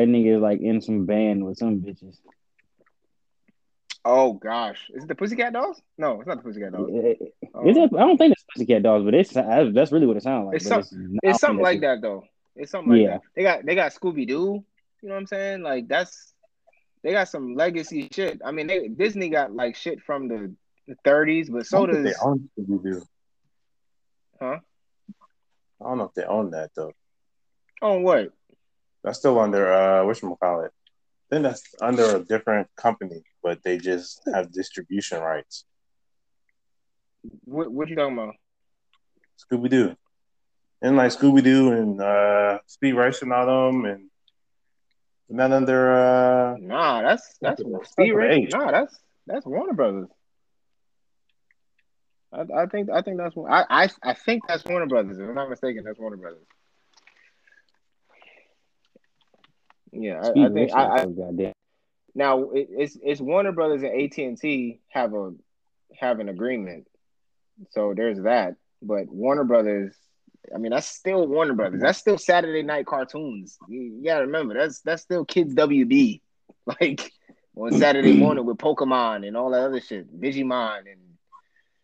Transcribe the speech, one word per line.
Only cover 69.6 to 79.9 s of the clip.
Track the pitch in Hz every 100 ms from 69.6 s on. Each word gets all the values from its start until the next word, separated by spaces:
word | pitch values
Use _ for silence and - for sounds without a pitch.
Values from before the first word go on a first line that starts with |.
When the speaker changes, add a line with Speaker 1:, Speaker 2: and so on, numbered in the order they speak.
| 107 101 98 _ _ _ _ _ -
Speaker 2:
I | 107
mean, | 113
that's | 127 -
still | - 185 190 151
Warner | 151 156
Brothers. | 113 95 92
That's | 143 190
still | 214 190
Saturday | - 175 165 156
night | 151 147 -
cartoons. | 139 127 151 147 104 92 _ 95
You, | 123
you | 120 113
gotta | 156 156 135
remember, | 160 127
that's, | 113 156 -
that's | 156 165
still | - 180
Kids | 156 180 156
W | 131 147 143 120
B, | 139 120 - _ _ _
<laughs> | _ 117
like, | - 165 143 - _ _ _ _ -
on | 117
Saturday | - 143 139 135
morning | 143 139 135
with | 117 110
Pokemon | 151 143 131 127 117 104 101
and | 117
all | 127
that | 127
other | 135 127
shit, | -